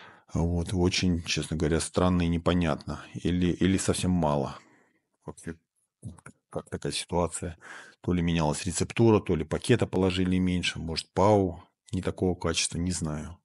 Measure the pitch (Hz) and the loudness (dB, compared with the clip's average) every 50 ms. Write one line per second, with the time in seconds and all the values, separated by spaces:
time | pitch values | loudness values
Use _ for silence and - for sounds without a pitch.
0 | - - - - _ _ - 76 82 85 87 87 85 82 - 92 87 92 - - | -20 -20 -20 -20 _ _ -2 0 0 0 0 0 -2 -2 0 2 2 2 2 2
1 | - 92 87 85 82 - - - 73 - 82 78 78 76 82 80 76 - - - | 2 2 0 0 -2 -4 -4 -4 -4 -4 -2 0 0 2 2 2 0 -2 0 2
2 | 90 90 90 90 87 85 85 85 82 85 87 90 87 82 71 64 - - 76 76 | 2 4 4 2 2 2 2 0 2 2 2 2 2 2 0 -2 -4 -8 -10 -10
3 | - - - 95 - 87 87 90 90 87 80 - 87 90 95 92 - - 92 - | -10 -12 -10 -4 -2 0 0 2 2 2 2 2 2 2 2 2 2 0 -2 0
4 | - 92 92 90 82 76 73 71 67 65 - - - _ _ _ _ _ _ _ | 0 0 2 2 2 2 0 0 -2 -4 -6 -12 -18 _ _ _ _ _ _ _
5 | _ _ _ _ - - - - - - 80 - _ _ _ _ _ _ _ _ | _ _ _ _ -18 -18 -18 -16 -12 -14 -14 -14 _ _ _ _ _ _ _ _
6 | - - 87 - - - - _ _ _ - 80 78 - - 78 - 71 71 - | -18 -18 -18 -18 -20 -20 -20 _ _ _ -12 -12 -12 -10 -10 -8 -6 -6 -6 -6
7 | - - - 85 87 82 - - - 87 80 - - - - - - - - _ | -6 -4 -2 0 0 0 -2 -6 -10 -10 -10 -12 -16 -20 -18 -18 -20 -20 -20 _
8 | - - 90 87 85 85 85 82 80 76 73 - - 92 82 - 90 - - - | -4 -2 0 0 2 2 2 2 2 2 0 -2 -4 -6 -4 -4 -4 -4 0 2
9 | 117 113 110 101 - - 90 78 80 80 - 82 - - 123 110 101 90 - 95 | 4 6 6 4 4 2 -2 -2 -2 -2 -4 -4 2 2 2 2 2 0 0 0
10 | 92 95 90 92 92 92 92 92 92 92 90 90 82 - - 82 80 82 82 80 | 0 2 2 0 0 0 2 2 2 2 0 0 -2 -4 -4 -6 -8 -8 -6 -8
11 | - _ - - 90 104 110 101 95 92 85 80 - _ _ _ _ - - 92 | -8 _ 0 2 4 6 6 6 4 2 -2 -6 -14 _ _ _ _ -6 -4 -4
12 | 92 95 92 - 101 92 90 - - 85 82 - - - - 76 85 90 90 - | -2 -4 -4 0 0 0 0 0 -2 -2 -2 -2 -2 -4 -4 -4 -2 -2 -2 -2
13 | 87 78 76 76 78 76 85 - _ | -4 -4 -4 -6 -8 -10 -14 -18 _